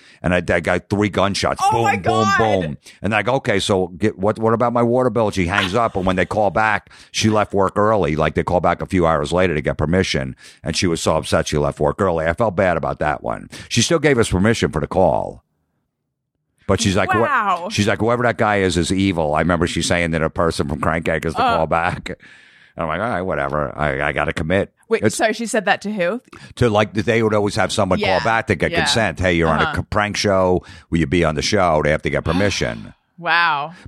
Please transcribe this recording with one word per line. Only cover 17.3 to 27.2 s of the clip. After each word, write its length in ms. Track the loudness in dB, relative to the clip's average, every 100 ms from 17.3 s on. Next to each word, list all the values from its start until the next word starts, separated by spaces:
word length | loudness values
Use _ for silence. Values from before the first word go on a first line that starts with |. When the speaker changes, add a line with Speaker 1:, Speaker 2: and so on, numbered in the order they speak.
| 2 0 -2 -2
Speaker 1:
She's 160 | -2 0
like, 100 | 2
"Whoever 220 | 0 2
that 120 | 0 2
guy 200 | 2 2
is, 200 | 2 2
is 160 | 0
evil." 420 | 2 2 2 0
I 40 | 2
remember 260 | 2 2 0
she 140 | -2
saying 300 | -2 0 0
that 120 | -2
a 60 | -2
person 400 | 0 -2 0 -4
from 120 | -2
Crank 260 | -2 -2 -2
Yankers 280 | -2 -2
to 80 | -2
Speaker 2:
Uh. 140 | 0 0
Speaker 1:
call 100 | 0
back. 420 | 0 -2 -4 -10
And 80 | -14 -18 -20 -20 _ _ -8
I'm 120 | -6
like, 120 | -4
"All 80 | -4
right, 140 | -4
whatever. 500 | -4 -2 -2 -2 -2 -2
I, 320 | -2 -2 -2
I 40 |
gotta 220 | -2 -2
commit." 400 | -4 -2 -2 -2 _ -4
Speaker 2:
Wait, 140 | 0
Speaker 1:
It's 140 | 0 0
Speaker 2:
so 160 | -2
she 140 | -2 -4
said 180 | -2
that 160 | 0 -2
to 100 | -4
who? 280 | -4 -4 -4 -10 -18 -12 0
Speaker 1:
to, 120 | 2
like, 220 | 4 2
they 280 | 0 0 2